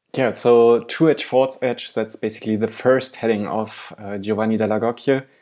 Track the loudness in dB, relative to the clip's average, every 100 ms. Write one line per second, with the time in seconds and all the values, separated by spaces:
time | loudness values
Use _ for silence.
0 | _ -2 -2 0 4 6 6 4 0 0
1 | 2 2 0 0 0 0 -4 -4 -6 -6
2 | -6 -4 -8 -6 -4 -2 -2 -2 2 2
3 | 0 -6 -2 -2 -2 -4 -6 -10 -16 -16
4 | -10 -10 -4 -2 0 0 0 0 -2 -4
5 | 0 0 -2 _